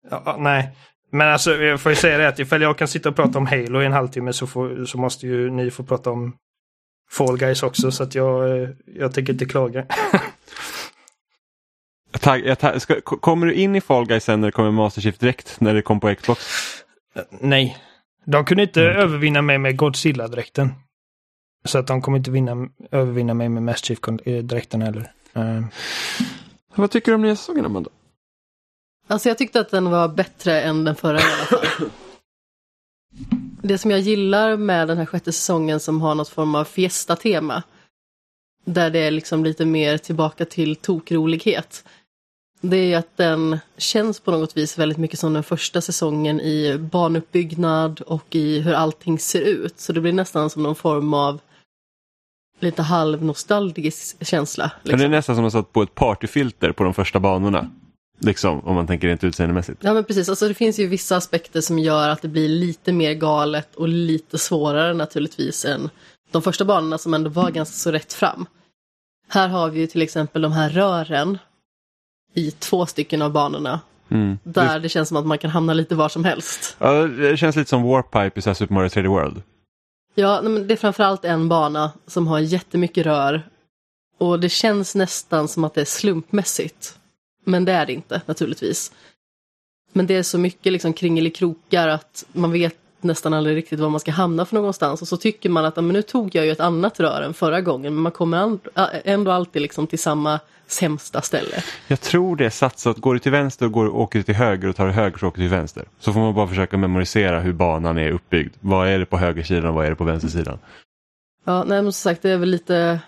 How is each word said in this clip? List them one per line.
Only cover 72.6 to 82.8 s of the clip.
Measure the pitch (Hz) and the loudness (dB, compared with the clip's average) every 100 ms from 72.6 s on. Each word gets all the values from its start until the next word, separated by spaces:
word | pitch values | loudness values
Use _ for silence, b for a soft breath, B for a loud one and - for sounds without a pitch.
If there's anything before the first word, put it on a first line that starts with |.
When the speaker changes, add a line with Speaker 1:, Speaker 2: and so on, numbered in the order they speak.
| - 185 170 | -2 -2 0
Speaker 3:
stycken | - 147 160 | -4 -4 -2
av | 147 | 0
banorna. | 147 143 147 147 151 - _ _ | 0 0 -2 -4 -6 -8 _ _
Speaker 2:
Mm. | 110 101 98 | 0 0 -2
Speaker 3:
Där | 175 170 165 | -2 2 2
Speaker 2:
Just | 156 | 0
Speaker 3:
det... | 160 | -2
känns | 170 156 | -2 0
som | 156 | -2
att | 156 | 0
man | 151 | -2
kan | 160 | 0
hamna | 165 165 | 0 2
lite | 160 160 | 0 0
var | 160 151 | 0 0
som | 170 | 2
helst. | 170 151 - - - - | 0 -2 -6 -10 -12 -4
Speaker 2:
Ja, | 131 | 0
det | 143 160 123 143 147 | 2 2 2 2 4
känns | 160 151 | 2 2
lite | 143 | 0
som | 127 | 2
Warpipe | 120 131 - 113 98 101 | 4 2 2 0 0 0
i | |
så | 104 | -2
här | |
Super | 95 101 | 0 2
Mario | 98 92 | 2 2
tre | 104 | 2
D | 95 | 2
World. | 95 73 76 - _ _ _ _ _ _ | 2 0 -4 -18 _ _ _ _ _ _
Speaker 3:
Ja, | - 196 202 | 0 2 2
nej, | 220 | 0
men | 214 196 | -2 0
det | |
är | 220 | 0
framförallt | 214 196 196 190 | 0 2 2 2
en | 170 165 165 | -2 0 2
bana | 165 151 151 151 - - | 2 2 0 -4 -6 -8
som | 180 165 | -2 0
har | 156 | 0
jättemycket | 156 180 - 185 | 0 -2 -2 -2